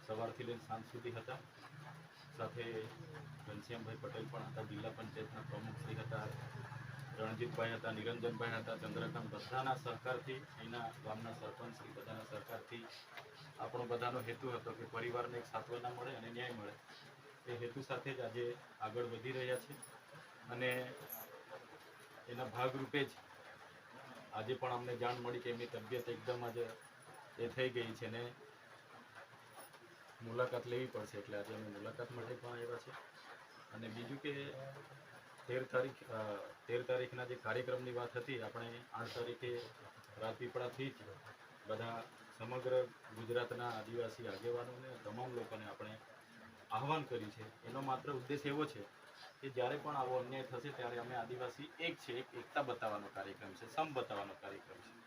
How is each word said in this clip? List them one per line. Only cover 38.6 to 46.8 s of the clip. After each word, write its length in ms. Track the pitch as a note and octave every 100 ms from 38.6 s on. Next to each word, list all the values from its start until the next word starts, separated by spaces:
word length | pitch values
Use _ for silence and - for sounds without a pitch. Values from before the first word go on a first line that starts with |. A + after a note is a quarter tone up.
| A#2 A#2 B2
આઠ 160 | A2+ A2+
તારીખે 460 | B2 A#2+ A#2+ B2 A#2+ A#2 - A2 - - -
રાજપીપળાથી 720 | A2 A2 B2 B2 B2 B2+ C3+
જ 40 | - G2+ G2 - - - - -
બધા 360 | - A2+ A#2 - - - -
સમગ્ર 460 | A2+ B2+ B2+ B2+ B2 - - A2+
ગુજરાતના 520 | A2+ A#2+ A#2+ A#2+ A#2+
આદિવાસી 600 | A2+ A2 A#2+ A2+ - A2+
આગેવાનોને 600 | G2 A#2 A#2+ A#2+ B2 B2+ A#2+
તમામ 300 | G#2+ A2 B2+
લોકોને 320 | A#2+ G#2+ A2 G#2
આપણે 320 | - A2 A2 - - - - - - -
આહ્વાન 320 | C3